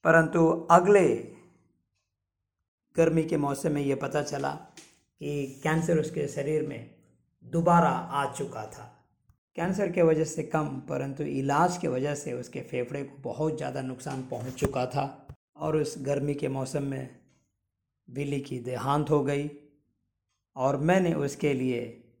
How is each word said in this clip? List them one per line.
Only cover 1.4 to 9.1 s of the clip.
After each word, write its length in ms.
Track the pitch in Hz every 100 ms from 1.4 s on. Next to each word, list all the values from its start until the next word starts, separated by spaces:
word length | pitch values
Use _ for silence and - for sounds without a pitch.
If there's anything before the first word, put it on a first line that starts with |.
| - _ _ _ _ _ _ _ _ _ _ _ _ _ _ -
गर्मी 280 | 165 160
के 140 | 160 160
मौसम 340 | 143 139 170
में 100 | 147
ये 140 | 139 135
पता 280 | 139 151
चला 280 | 143 143 139 147 - - - _ _ _
कि 400 | 143 147 135 -
कैंसर 360 | 160 160 165 160
उसके 280 | - - 139
शरीर 400 | - 143 156 143
में 280 | 123 - _ _ _ _ _
दोबारा 460 | 117 165 170 170 156
आ 440 | 127 - 139 135
चुका 340 | - 135 113 107
था। 380 | - 110 _ _